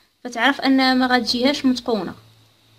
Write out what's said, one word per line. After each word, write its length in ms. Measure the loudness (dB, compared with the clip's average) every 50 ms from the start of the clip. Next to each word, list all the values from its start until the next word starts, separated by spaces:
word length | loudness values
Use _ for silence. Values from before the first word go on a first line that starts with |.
| _ _ _ _ -16
فتعرف 360 | -12 -6 0 0 0 0 0
أن 380 | 0 0 2 2 2 2 2 2
ما 80 | 2
غاتجيهاش 600 | 2 2 0 0 0 -2 0 0 0 0 0 0
متقونة، 480 | -2 -2 -2 -2 -4 -4 -4 -4 -6 -10 -14 -18 _ _ _ _ _ _ _ _ _ _